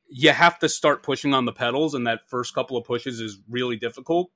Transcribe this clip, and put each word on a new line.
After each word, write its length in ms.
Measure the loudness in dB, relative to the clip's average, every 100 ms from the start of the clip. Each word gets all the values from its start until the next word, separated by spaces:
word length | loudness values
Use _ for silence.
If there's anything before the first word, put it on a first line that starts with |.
| _
you 220 | 2 4
have 300 | 6 6 4
to 80 | -2
start 340 | 2 2 2
pushing 320 | -2 -4 0
on 120 | 0 0
the 60 |
pedals, 420 | -2 -2 0 -2
and 120 | -2 -2
that 220 | -4 _
first 260 | -8 -6
couple 220 | -6 -4 -4
of 80 |
pushes 340 | -4 -6 -6 -8
is 220 | -10 -12 -10
really 260 | -6 -4 -4
difficult, 540 | -8 -8 -4 -2 -2